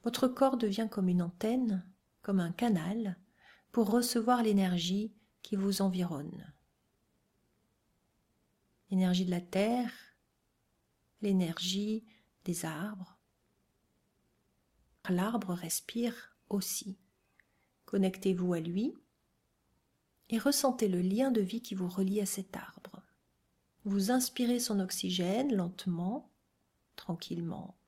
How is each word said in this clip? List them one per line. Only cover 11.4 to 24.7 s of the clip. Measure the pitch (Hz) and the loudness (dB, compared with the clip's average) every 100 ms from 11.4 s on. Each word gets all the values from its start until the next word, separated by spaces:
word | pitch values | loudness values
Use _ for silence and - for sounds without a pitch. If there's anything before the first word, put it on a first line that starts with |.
| 170 165 180 190 208 220 - _ _ _ | 2 -2 -4 -2 -2 -4 -6 _ _ _
des | - 170 | -6 -4
arbres. | 165 151 208 202 180 - _ _ _ _ _ _ _ _ _ _ _ _ _ _ _ _ _ _ - | -4 -6 -6 -8 -14 -18 _ _ _ _ _ _ _ _ _ _ _ _ _ _ _ _ _ _ -2
L'arbre | 180 202 233 190 | 0 2 -2 -2
respire | 175 165 - - 233 233 233 - _ _ | -6 -4 -6 -4 -2 -2 -4 -16 _ _
aussi. | 202 - - 196 190 _ _ _ _ _ _ _ _ - | -2 -2 -6 -6 -12 _ _ _ _ _ _ _ _ -2
Connectez-vous | 202 190 185 196 180 180 | 2 2 2 0 2 0
à | 170 | 0
lui | 165 180 262 - _ _ _ _ _ _ _ _ _ _ _ _ _ | 0 -2 -2 -4 _ _ _ _ _ _ _ _ _ _ _ _ _
et | 226 | 0
ressentez | 269 285 262 254 208 | 2 4 2 2 2
le | 180 | 2
lien | 180 208 269 | 2 2 4
de | 226 | 2
vie | 190 226 | 0 -4
qui | - | -6
vous | 190 180 | -4 -4
relie | 185 190 208 | 0 0 2
à | 196 | 0
cet | - 190 - | -4 -8 -12
arbre. | - - 185 - _ _ _ _ _ _ _ _ | -12 -18 -20 -20 _ _ _ _ _ _ _ _
Vous | 208 196 196 | -2 0 4
inspirez | 254 254 - 240 247 | 2 0 0 0 2
son | 240 | 2